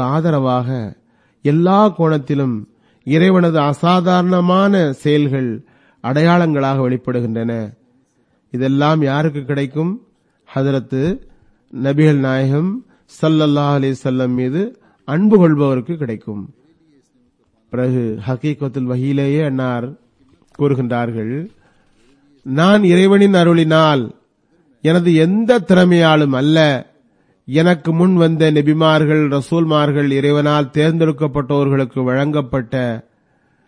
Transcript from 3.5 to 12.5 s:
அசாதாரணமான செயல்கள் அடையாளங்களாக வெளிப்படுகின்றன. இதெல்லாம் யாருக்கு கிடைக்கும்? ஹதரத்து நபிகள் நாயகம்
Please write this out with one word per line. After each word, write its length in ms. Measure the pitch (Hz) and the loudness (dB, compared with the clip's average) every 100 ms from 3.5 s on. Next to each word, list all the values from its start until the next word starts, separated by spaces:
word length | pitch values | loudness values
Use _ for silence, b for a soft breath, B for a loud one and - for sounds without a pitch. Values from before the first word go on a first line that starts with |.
| 160 | 0
அசாதாரணமான 1120 | 143 143 170 180 175 180 180 180 175 185 202 196 156 | 0 0 0 0 2 0 2 0 2 2 2 2 0
செயல்கள் 560 | 127 147 147 143 135 127 113 - b b b | -2 0 0 0 -2 -4 -6 -12 b b b
அடையாளங்களாக 720 | 117 143 165 175 165 147 135 135 | -4 0 2 2 2 0 -2 -2
வெளிப்படுகின்றன. 720 | 127 127 - 123 120 113 117 117 107 113 _ _ _ _ _ _ _ | -2 -2 -4 -6 -4 -4 -6 -6 -10 -14 _ _ _ _ _ _ _
இதெல்லாம் 480 | 123 135 139 147 160 | -6 -2 0 2 2
யாருக்கு 400 | 139 139 160 143 | 0 -2 -2 -4
கிடைக்கும்? 500 | 127 139 139 143 170 220 - _ _ _ _ | -6 -6 -4 -4 -6 -6 -12 _ _ _ _
ஹதரத்து 540 | 135 135 135 113 131 156 262 - _ _ _ _ | -4 -2 -2 -4 -4 -4 -4 -10 _ _ _ _
நபிகள் 480 | - 135 143 156 143 | -6 -2 2 2 2
நாயகம் 500 | 135 131 135 | 0 -2 0